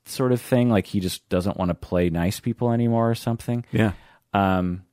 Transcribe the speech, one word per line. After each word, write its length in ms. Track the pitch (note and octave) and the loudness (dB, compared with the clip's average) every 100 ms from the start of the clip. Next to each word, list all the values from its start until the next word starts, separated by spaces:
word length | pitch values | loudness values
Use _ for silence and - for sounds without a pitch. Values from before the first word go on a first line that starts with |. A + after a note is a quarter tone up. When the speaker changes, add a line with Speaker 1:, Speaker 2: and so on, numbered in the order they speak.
| - | -12
Speaker 1:
sort 260 | - B2+ | -2 0
of 100 | B2 | 0
thing, 280 | - B2 B2 | 2 2 4
like, 160 | G#2 - | 2 2
he 120 | G#2 | -2
just 260 | F2+ - - | -2 -6 -4
doesn't 280 | F#2 F#2 - | -2 -2 -2
wanna 180 | F2+ E2 | -2 -2
play 340 | - F2+ F2 | -2 0 2
nice 300 | E2 E2+ - | 2 -2 -2
people 320 | A#2+ A2+ A#2+ | -6 -2 0
anymore 380 | A#2 A#2 A#2 A#2 | 2 2 2 0
or 40 | A#2 | 0
something. 500 | B2 A2+ - A#2+ - | -4 -6 -4 -6 -2
Speaker 2:
Yeah. 200 | A#2+ A2 - - _ _ | 0 0 -2 -12 _ _
Speaker 1:
Um, 500 | G2+ F#2+ F#2 F2+ F#2 - | 0 2 2 0 -4 -12